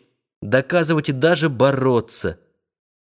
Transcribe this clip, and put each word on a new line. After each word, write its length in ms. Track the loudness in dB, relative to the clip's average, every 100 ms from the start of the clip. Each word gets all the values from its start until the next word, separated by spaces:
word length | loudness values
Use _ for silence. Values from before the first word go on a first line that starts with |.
| _ _ _ _
доказывать 680 | -2 0 0 0 0 0 -2
и 40 |
даже 360 | 0 0 2 0
бороться. 880 | 2 2 2 2 0 -2 -6 -6 -8 _ _ _ _ _ _